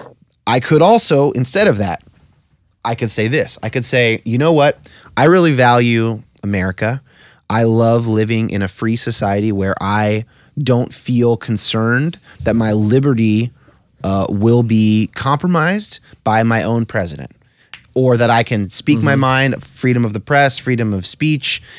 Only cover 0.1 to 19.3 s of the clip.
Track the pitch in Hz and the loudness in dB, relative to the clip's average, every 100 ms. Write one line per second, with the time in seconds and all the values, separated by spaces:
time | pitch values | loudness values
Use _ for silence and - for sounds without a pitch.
0.1 | _ _ _ - 123 - 151 180 226 - | _ _ _ -2 -2 2 4 6 4 2
1.1 | 143 143 123 123 190 214 104 98 80 _ | 2 2 0 -2 0 2 2 -4 -6 _
2.1 | _ _ _ _ _ _ _ 117 117 110 | _ _ _ _ _ _ _ -8 -6 -4
3.1 | - 110 151 - - 113 127 117 127 117 | -2 -2 -2 -4 -6 -6 -6 -2 0 0
4.1 | 110 117 123 156 156 143 - - - - | 0 -2 0 2 4 2 0 -12 -20 -8
5.1 | - 147 185 165 127 123 120 120 113 113 | 2 4 6 4 4 4 4 2 2 0
6.1 | 110 - - 101 101 95 95 107 135 _ | -4 -12 -10 -4 -2 -2 -2 -4 -4 _
7.1 | _ - _ - 113 113 113 113 117 113 | _ -20 _ -4 0 2 4 2 2 0
8.1 | 110 107 113 110 101 98 - 113 120 120 | 0 0 -2 -2 -4 -4 -4 -4 -4 -4
9.1 | - 101 101 110 98 95 - 98 107 107 | -4 -2 0 -2 -2 -2 -4 -2 -2 0
10.1 | 107 113 _ _ - 131 120 - - - | -2 -6 _ _ -6 0 0 -2 -8 -4
11.1 | 120 120 117 - 107 - 113 113 123 160 | 0 0 0 -4 -4 -2 -2 0 0 -2
12.1 | - _ - 110 113 110 107 104 131 143 | -8 _ -6 -2 0 0 0 2 2 2
13.1 | 117 110 107 120 _ _ _ _ - 95 | 0 2 0 -2 _ _ _ _ -10 -4
14.1 | 98 - 98 113 120 117 110 107 107 104 | -2 -2 0 2 2 2 2 2 2 -2
15.1 | - 135 143 180 170 160 208 - - _ | -4 -4 -2 0 0 0 -4 -8 -16 _
16.1 | - 110 110 113 113 107 117 113 110 87 | -8 -2 0 2 0 0 -2 -2 -4 -6
17.1 | 71 65 _ _ _ _ - _ 131 127 | -10 -16 _ _ _ _ -20 _ 0 2
18.1 | 117 117 117 120 113 95 - - 113 143 | 4 4 2 0 -2 -4 -4 0 0 2
19.1 | 139 131 | 2 2